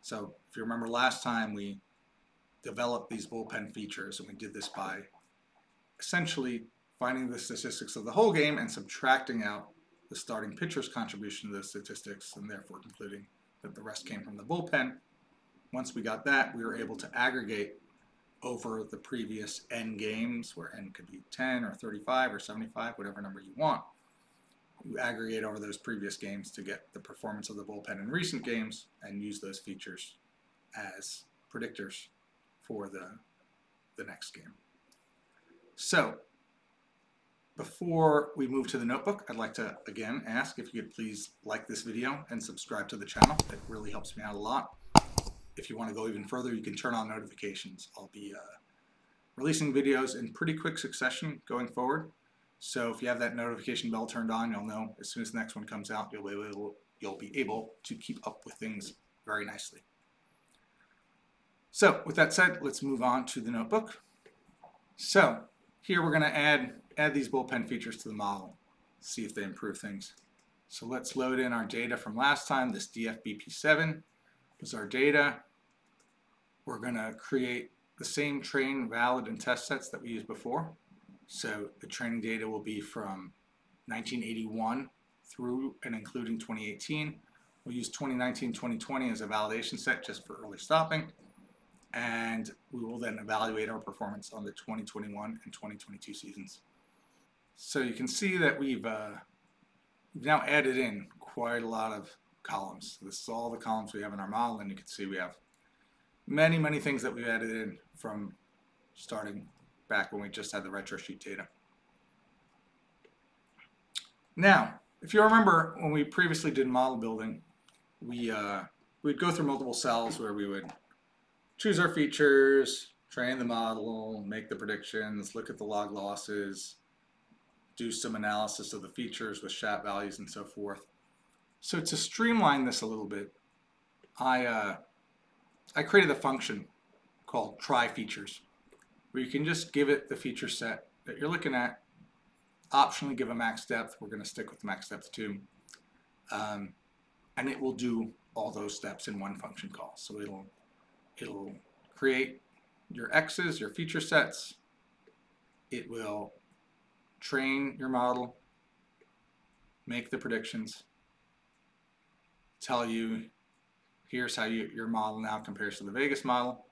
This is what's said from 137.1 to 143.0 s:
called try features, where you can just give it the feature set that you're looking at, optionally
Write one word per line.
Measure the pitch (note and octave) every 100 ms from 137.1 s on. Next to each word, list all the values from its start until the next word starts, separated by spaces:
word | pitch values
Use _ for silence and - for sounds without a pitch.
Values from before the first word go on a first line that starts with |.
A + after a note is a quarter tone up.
| _
called | - B2 A2 -
try | - C3 A#2
features, | - G#2 - G2+ - _ _ _ - _ _ _
where | C3
you | B2+
can | C#3 D#3
just | E3 -
give | C#3 C#3
it | C#3 -
the | A#2+
feature | B2+ B2 A#2
set | - A#2 - - _ -
that | A#2+
you're | D3
looking | E3+ D#3
at, | B2+ A#2+ - _ - - _ _ _ _ _ _
optionally | C#3 C#3 -